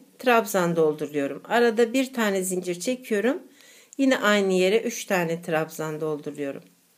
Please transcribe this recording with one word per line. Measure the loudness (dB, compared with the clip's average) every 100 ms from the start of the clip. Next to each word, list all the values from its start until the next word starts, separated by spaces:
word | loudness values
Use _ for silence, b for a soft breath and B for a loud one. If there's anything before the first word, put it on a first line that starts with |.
| -20 -6
trabzan | 2 2 2 0 0 2
dolduruyorum. | 2 0 -4 -4 -4 -6
Arada | -2 2 2 2 2
bir | 0 -2
tane | -2 0 0
zincir | -2 -4 -4 -6
çekiyorum. | -4 -4 -4 -2 0 -2 -8 B B B B 0
Yine | 2 4
aynı | 4 4 4
yere | 4 4 2
üç | 0 -6
tane | -2 0 0 -4
trabzan | -2 -2 -2 -6 -8 -4
dolduruyorum. | -4 -6 -8 -8 -8 -10 -16 _ _